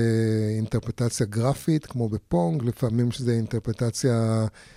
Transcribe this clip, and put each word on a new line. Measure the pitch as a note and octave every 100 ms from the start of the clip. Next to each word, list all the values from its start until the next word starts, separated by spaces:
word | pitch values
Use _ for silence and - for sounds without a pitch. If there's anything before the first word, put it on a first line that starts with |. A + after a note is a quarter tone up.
| A2+ A2+ A2 A2 G#2+ A2
אינטרפרטציה | A2 A2+ - - A#2+ - G#2
גרפית, | A2 B2+ C#3 - D#3 -
כמו | B2 A2+
בפונג, | G#2+ - F3 E3+ D#3+
לפעמים | A#2 - A#2+ A#2 A#2+
יש | B2
לזה | B2
אינטרפרטציה, | A2+ G#2+ A2+ A#2+ - A#2 - C3 A#2 A2+ A2 A2 - -